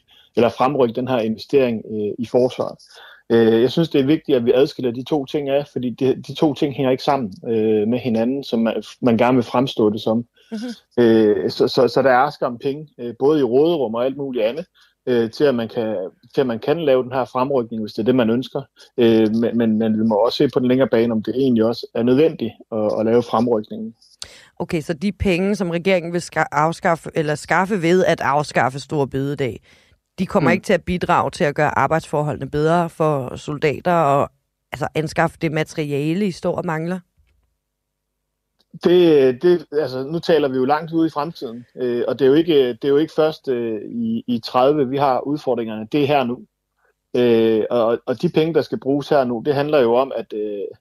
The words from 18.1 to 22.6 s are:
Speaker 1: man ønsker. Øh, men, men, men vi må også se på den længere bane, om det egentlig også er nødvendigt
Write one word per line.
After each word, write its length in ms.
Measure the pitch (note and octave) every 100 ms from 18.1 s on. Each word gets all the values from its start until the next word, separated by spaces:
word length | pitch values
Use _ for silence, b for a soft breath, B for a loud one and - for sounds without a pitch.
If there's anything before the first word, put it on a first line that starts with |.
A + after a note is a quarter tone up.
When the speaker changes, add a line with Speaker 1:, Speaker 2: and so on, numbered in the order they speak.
| B2+
Speaker 1:
man 140 | A2
ønsker. 320 | A#2+ B2+ C#3+ - b b -
Øh, 380 | A#2 A2 G#2+ A2+
men, 220 | A2+ A2+
men, 200 | A2+ G#2+
men 220 | A2 G#2+
vi 40 |
må 120 | A2+ G#2
også 220 | A#2+ -
se 120 | C#3
på 60 | -
den 80 | B2+
længere 220 | C3 C3
bane, 220 | A#2 A#2+
om 100 | A2
det 120 | G#2+ B2
egentlig 300 | C3+ A2+ A2
også 220 | A#2+ -
er 100 | A#2
nødvendigt 500 | A#2+ C3 D#3+ D3+ A2+ -